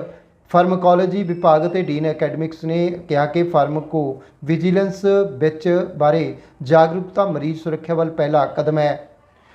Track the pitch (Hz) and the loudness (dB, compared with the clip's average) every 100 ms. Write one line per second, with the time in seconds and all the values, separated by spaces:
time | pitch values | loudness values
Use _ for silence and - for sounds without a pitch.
0 | - - _ _ _ 175 180 180 175 180 | -4 -16 _ _ _ 2 4 4 4 4
1 | 185 190 175 175 180 156 170 185 156 147 | 2 -2 -4 0 4 4 2 -2 -2 -2
2 | 156 156 147 139 160 - 160 165 175 175 | -2 -2 -4 -4 -8 -8 -4 -2 -2 -4
3 | - 147 147 170 170 151 139 151 151 160 | -2 0 0 0 2 2 2 -2 -4 -4
4 | 139 131 - - 143 160 180 185 196 185 | -4 -6 -14 -10 -4 0 2 2 0 -2
5 | 196 196 180 127 156 156 180 175 180 147 | 2 2 0 0 -2 0 0 0 -2 0
6 | 147 160 139 - - - 135 160 165 180 | 2 2 -2 -8 -16 -10 2 4 4 0
7 | 180 - 196 151 147 156 170 156 - 165 | -4 -2 -2 -2 -6 -6 -6 -8 -4 -2
8 | 165 160 147 151 135 - 147 156 147 139 | -2 -2 0 2 0 -2 -2 0 0 -2
9 | - _ _ _ _ | -10 _ _ _ _